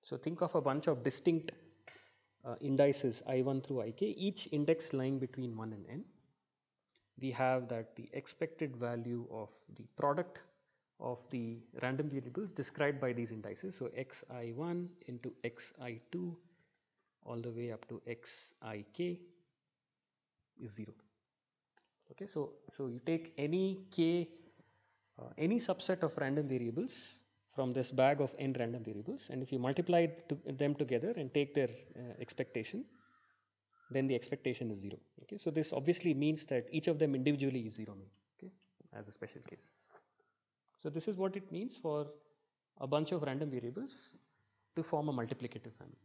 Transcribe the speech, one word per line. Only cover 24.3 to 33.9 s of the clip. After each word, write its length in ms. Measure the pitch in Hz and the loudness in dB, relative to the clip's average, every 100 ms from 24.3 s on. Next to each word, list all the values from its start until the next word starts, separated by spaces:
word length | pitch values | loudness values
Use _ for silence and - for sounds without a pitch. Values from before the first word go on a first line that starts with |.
| - - _ - _ _ _ _ - | -6 -20 _ -20 _ _ _ _ -16
uh, 100 | 120 - | -14 0
any 200 | 160 233 | 2 2
subset 460 | 233 185 - 180 | 2 -2 0 2
of 140 | 160 - | 2 2
random 320 | 135 143 143 | 2 2 2
variables 720 | 131 120 120 247 - - - _ _ _ - | 0 0 0 -2 -6 -12 -16 _ _ _ -2
from 160 | 131 | 0
this 220 | 123 127 | 2 0
bag 260 | 131 131 143 | 6 6 8
of 160 | 139 - | 2 0
n 160 | 135 127 | -2 0
random 240 | 117 120 | 0 -2
variables, 460 | 110 104 107 269 - | -6 -6 -6 -8 -6
and 120 | 131 | -6
if 120 | 131 | -2
you 40 | 131 | 0
multiply 420 | 123 139 175 175 | 2 2 4 6
it 280 | 165 165 - | 6 2 -4
to, 100 | 143 - | -4 -4
them 240 | 135 143 143 | 0 2 2
together 380 | 135 120 185 226 | 2 2 2 -2
and 180 | 135 | 0
take 220 | 147 143 143 | 2 2 4
their, 140 | 127 110 - - | 2 0 -14 -12
uh, 60 | 123 - | -12 -10
expectation, 640 | - - 127 123 110 202 277 - _ _ _ _ _ _ _ _ | -10 -6 -4 -2 -4 -6 -8 -14 _ _ _ _ _ _ _ _
then 160 | _ | _